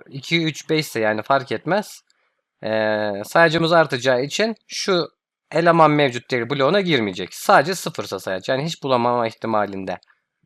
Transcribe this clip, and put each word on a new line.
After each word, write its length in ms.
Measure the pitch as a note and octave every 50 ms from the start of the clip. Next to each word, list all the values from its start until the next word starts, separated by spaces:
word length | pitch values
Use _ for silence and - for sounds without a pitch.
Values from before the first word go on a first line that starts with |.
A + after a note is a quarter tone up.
| - -
iki, 340 | - C#3 - - E3 E3+ E3
üç, 260 | D#3+ C#3 - - -
beş 160 | D#3+ D#3 D3
ise 140 | - - A#2
yani 220 | A2 G#2+ G#2+ G#2+
fark 300 | A2 - C#3 C#3 B2+ -
etmez. 500 | A2+ G#2 - D3+ F3+ G#3+ - - - - _ _ _ _ _ _ _ _ _ _ _ - -
Ee, 460 | A2 A2 A2 A2 G#2+ G#2+ G#2+ G#2+ G#2+ G2+ G2 G#2
sayacımız 480 | - - E3+ E3 E3 D3+ E3 E3 D#3+
artacağı 500 | F3 E3 D#3 - C#3 A#2+ A#2 C3 B2+ B2
için 320 | C3+ D3 - - G#3 A#3 A3 _ _
şu 420 | - - - - G#3 F#3+ F3 C#3 - _ _ _ _ _ _ _ -
eleman 380 | - E3 E3+ E3+ E3 E3 D#3+ D3+
mevcut 400 | D3 D3 D3 C3 A#2+ B2 - -
değil 200 | C3 B2 A#2 A#2
bloğuna 300 | C#3+ C3+ C3+ C#3+ F#3+ G#3
girmeyecek. 540 | F#3+ F3 D3+ B2 A2 G2+ F2+ F#2 F2+ - -
Sadece 400 | - - - G3 E3 C3+ E3+ F#3+
sıfırsa 460 | - - G3 - - E3+ - G#2+ F#2
sayacı. 320 | - G#2 F#2+ F#2 F#2 -
Yani 120 | C3 C3 D3
hiç 180 | E3+ D#3+ -
bulamama 440 | - C3+ C3 A#2+ A#2 A#2+ B2 A#2+ A#2
ihtimalinde 720 | A2+ - - - A2+ A2 G#2+ G#2 G2+ G2 F#2+ F#2+ F#2 F2+ - _ _ _ _ _ _ _ _ _